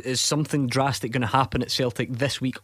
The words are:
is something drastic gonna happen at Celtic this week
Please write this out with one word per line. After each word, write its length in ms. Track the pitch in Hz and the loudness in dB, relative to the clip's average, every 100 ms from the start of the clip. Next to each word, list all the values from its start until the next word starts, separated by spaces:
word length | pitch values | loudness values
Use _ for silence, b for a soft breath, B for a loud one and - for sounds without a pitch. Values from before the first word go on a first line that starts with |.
is 160 | 127 127 | -2 -2
something 460 | - 151 156 151 127 | 0 0 0 0 2
drastic 460 | 123 139 - 117 | 2 0 0 -2
gonna 160 | 127 113 | -2 2
happen 340 | 135 131 127 | 2 2 0
at 80 | 120 | -2
Celtic 400 | - 127 - 120 | 0 0 0 -4
this 260 | 123 135 - | -2 -2 -2
week 160 | 127 - | -4 -2